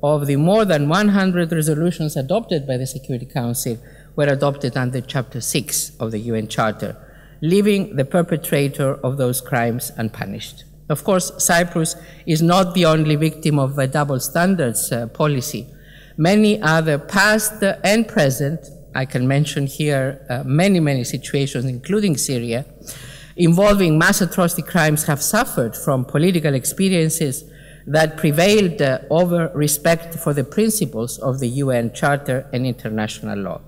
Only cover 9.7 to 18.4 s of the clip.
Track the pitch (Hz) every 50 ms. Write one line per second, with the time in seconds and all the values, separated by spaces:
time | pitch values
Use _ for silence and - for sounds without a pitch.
9.7 | 117 120 - - - - 113 110 - - - 98 101 110 - - - - - -
10.7 | - - - - 151 139 - - 196 185 175 - - - - - 175 170 180 175
11.7 | - 175 160 160 - - - - - - - - 165 156 165 165 175 190 190 180
12.7 | 175 185 175 160 156 160 156 151 151 147 156 160 151 147 - 160 147 147 135 131
13.7 | 139 147 131 131 135 156 143 139 143 127 - - - 165 175 185 196 170 147 120
14.7 | 110 - - - - 117 120 113 - - 160 151 147 131 120 - - 104 - -
15.7 | - - - - - - - - - - 151 170 202 214 214 208 208 208 - 151
16.7 | 160 165 160 160 147 143 143 - - 202 190 208 214 220 214 - - - 208 196
17.7 | - - - 180 208 226 226 220 - 208 151 139 156 -